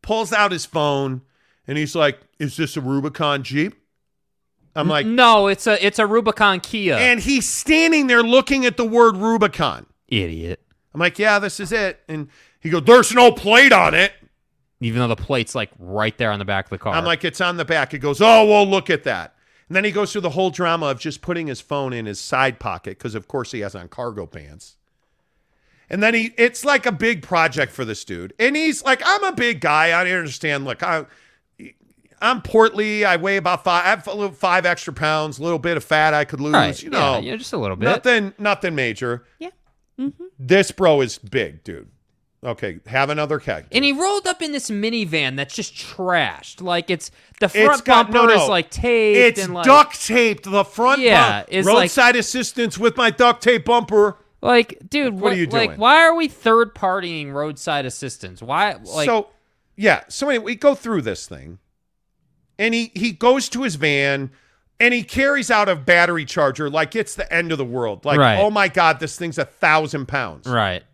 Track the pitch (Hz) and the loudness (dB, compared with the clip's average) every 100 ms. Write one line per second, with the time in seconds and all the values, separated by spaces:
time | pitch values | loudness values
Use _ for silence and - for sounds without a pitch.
0 | - 220 214 220 208 175 - 165 147 139 | -2 -2 0 0 0 0 -6 -2 0 0
1 | 139 131 _ _ _ _ - 143 151 170 | -2 -6 _ _ _ _ -8 -6 -4 0
2 | 147 135 _ _ 147 - 156 - 127 139 | 0 0 _ _ -8 -4 -6 -4 -4 -4
3 | 143 135 151 143 127 139 180 - _ _ | -4 -4 -4 -4 -4 -4 -4 -6 _ _
4 | _ _ _ _ _ _ _ 156 156 151 | _ _ _ _ _ _ _ -4 -2 0
5 | 214 240 240 220 196 190 - 208 196 202 | 0 4 6 6 4 0 0 2 0 0
6 | 214 220 226 208 208 190 - 226 190 131 | 0 2 0 0 0 0 -4 -4 -2 2
7 | 247 240 196 277 190 - - 311 330 320 | 2 0 0 -2 -2 -6 0 2 4 2
8 | 269 240 233 247 262 277 247 - 233 233 | 4 2 4 2 4 0 0 0 0 4
9 | 233 185 220 226 202 - 147 65 52 _ | 4 4 0 2 0 0 -4 -4 -16 _
10 | _ 117 87 80 85 90 _ _ _ 147 | _ -4 -2 -6 -10 -12 _ _ _ -4
11 | 175 175 214 202 202 - 190 220 196 - | -4 0 0 2 -2 -8 -6 -4 -4 -6
12 | - 156 143 _ _ _ - 170 135 247 | -12 -12 -12 _ _ _ -4 0 8 8
13 | 226 240 247 233 202 226 269 214 170 156 | 8 6 6 6 2 6 8 6 6 2
14 | 196 - _ _ _ _ _ _ 120 113 | 0 -2 _ _ _ _ _ _ -6 -2
15 | 123 113 - 135 113 131 104 _ 90 101 | -2 -2 -4 -4 -4 -6 -8 _ -10 -4
16 | 110 - 113 101 101 98 98 98 - 156 | -4 -2 -4 -2 -4 -4 -6 -8 -4 -4
17 | 170 165 175 - 180 175 151 160 135 147 | -2 -4 -4 -4 -4 -4 -4 -2 -2 -6
18 | 143 139 220 226 214 208 196 190 - 180 | -6 2 6 6 6 4 4 0 -2 -4
19 | - 101 82 _ _ _ _ 180 208 190 | -2 -6 -8 _ _ _ _ -4 -2 -4
20 | 202 208 175 147 190 151 175 165 151 131 | -4 -4 -6 -2 -4 -2 -2 -2 -4 -6
21 | 160 147 - 170 160 127 - 143 135 120 | -8 -12 -8 -8 -8 -12 -8 -6 -6 -8
22 | 110 101 - 131 131 123 110 85 - 98 | -10 -10 -6 -2 -2 -2 -10 -10 -12 -14
23 | 127 107 - 139 117 123 101 98 87 - | -12 -12 -10 -10 -8 -10 -12 -12 -18 -12
24 | 120 104 82 85 73 78 - _ _ _ | -12 -10 -14 -16 -20 -20 -20 _ _ _
25 | _ _ _ _ _ _ _ _ _ 185 | _ _ _ _ _ _ _ _ _ -2
26 | 214 233 226 226 233 240 277 277 247 170 | 0 0 -4 0 0 0 -2 0 0 -2
27 | 226 208 - 175 165 131 135 - 120 104 | -2 -2 -2 0 0 0 -6 -4 -8 -8
28 | - 87 92 _ 233 294 320 285 269 262 | -10 -12 -12 _ -2 0 -2 -2 -2 0
29 | 311 403 392 339 240 180 165 151 160 170 | 0 0 -2 -2 -4 -2 0 2 2 2
30 | 180 185 160 127 160 143 139 120 180 160 | 0 -4 -6 -8 -6 -6 -6 -8 -4 -4
31 | 143 _ _ _ _ _ - _ _ _ | -6 _ _ _ _ _ -20 _ _ _
32 | _ _ 214 247 - 220 226 208 214 214 | _ _ -2 -2 0 4 4 2 -4 0
33 | 208 175 185 196 175 180 - 175 180 214 | 0 0 0 -2 -2 -2 0 0 0 -2
34 | 180 202 202 - 185 180 175 170 - 135 | -4 -6 -8 -4 0 0 0 -4 -6 -6
35 | 156 156 156 131 160 165 170 165 - 156 | -2 -2 -4 -6 -6 -4 -2 -6 0 2
36 | 156 151 147 135 147 151 104 - - 269 | 2 0 -2 -6 0 0 0 -4 -6 -2
37 | 139 127 - 220 254 196 104 92 233 247 | 0 -2 -4 -10 -8 -6 -6 -4 -2 0
38 | 247 240 196 - 208 196 185 151 123 107 | 2 0 -2 -6 -4 -2 -4 -4 -4 -4
39 | 123 120 _ _ 339 _ _ _ _ - | -6 -8 _ _ -18 _ _ _ _ -10
40 | 269 - 359 _ 127 190 - - 185 147 | -10 -10 -20 _ 0 2 2 0 2 2
41 | 127 - 104 127 90 76 - 80 50 _ | 0 -6 -6 -6 -6 -10 -16 -16 -18 _
42 | _ _ _ _ 123 117 107 82 - 131 | _ _ _ _ -12 -8 -8 -10 -6 -2
43 | 139 151 151 151 - 85 - 240 277 277 | -2 -2 -4 -4 -4 -8 -2 0 0 0
44 | 370 403 392 359 320 285 - 208 214 226 | -2 -2 -4 -6 -6 -8 -8 -6 -4 -4
45 | 190 160 139 131 139 - - - - - | -4 -4 -4 -6 -8 -10 -12 -12 -18 -8
46 | 185 175 123 73 - - 180 175 175 175 | -2 0 0 -6 -18 -14 -4 -4 -4 -8
47 | - _ _ _ 196 202 226 277 240 247 | -8 _ _ _ -2 4 4 4 6 4
48 | 220 233 233 214 143 185 160 - 240 233 | 6 4 6 6 4 0 -2 -4 0 2
49 | 214 208 240 226 185 180 170 285 294 - | 4 6 6 4 -6 -2 6 6 6 0
50 | - 233 233 208 196 202 196 - 247 269 | -2 0 2 -2 -2 -2 -2 0 0 4
51 | 254 185 143 104 - 185 190 220 180 277 | 4 6 4 0 -4 -2 4 4 4 4
52 | 240 247 208 254 240 - 233 170 226 233 | 4 4 -2 -6 -6 -4 -4 0 -2 2
53 | 233 226 247 233 226 233 165 240 214 208 | 0 4 2 4 2 0 2 0 2 2
54 | 208 196 _ _ - 240 233 - - 285 | 2 0 _ _ 2 2 2 -6 -6 -4
55 | 269 190 202 185 160 233 220 156 226 302 | -2 -2 -2 -2 -2 -2 -2 0 4 6
56 | 330 339 311 - 226 226 226 - 190 190 | 6 4 -2 -2 2 2 2 -2 -4 -2
57 | 180 165 147 139 151 143 - 147 131 - | -6 -10 -10 -6 -8 -8 -4 -4 -4 -10
58 | 135 - 92 92 113 151 208 156 101 - | -12 -12 -16 -16 -6 -2 -2 -2 -8 -2
59 | 277 226 202 _ _ _ _ - 202 156 | 0 0 -4 _ _ _ _ -2 0 0
60 | - - 285 254 220 233 285 277 233 202 | -2 -8 -4 -2 -4 0 2 2 -2 -4
61 | 113 92 - 76 71 90 _ _ _ _ | -4 -8 -10 -18 -18 -20 _ _ _ _
62 | _ _ _ _ _ - 214 233 226 190 | _ _ _ _ _ -6 -2 -2 -4 -4
63 | 226 175 240 269 - 240 262 151 151 143 | -4 0 2 2 0 -6 -6 -2 -2 0
64 | 139 139 135 _ _ _ _ _ 240 247 | 0 -2 -6 _ _ _ _ _ 0 0
65 | 202 240 277 285 214 226 202 170 135 175 | -4 -2 0 0 0 0 2 0 4 4
66 | 175 170 143 - 143 131 151 151 156 220 | 4 0 -4 0 0 0 -4 -2 -2 -4
67 | 208 - 185 170 170 160 127 127 117 101 | -6 -8 -4 -4 -2 -4 -6 -4 -4 -4
68 | 143 147 131 101 208 214 190 165 165 147 | 0 4 4 4 2 2 0 2 2 2
69 | 151 - 170 156 139 _ 160 156 156 147 | -4 -8 -8 -6 -8 _ 2 2 0 -6
70 | 131 139 113 78 - 120 101 90 _ | -6 -6 -8 -10 -4 0 0 -2 _